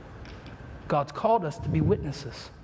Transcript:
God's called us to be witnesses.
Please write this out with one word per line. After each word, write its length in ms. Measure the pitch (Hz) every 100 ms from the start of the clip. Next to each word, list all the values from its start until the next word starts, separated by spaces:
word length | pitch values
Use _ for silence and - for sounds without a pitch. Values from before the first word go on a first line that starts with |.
| - - - - - - - - -
God's 240 | 151 143
called 340 | - 220 226 165
us 120 | -
to 100 | 151
be 140 | 156
witnesses. 680 | 151 214 151 - 117 - - -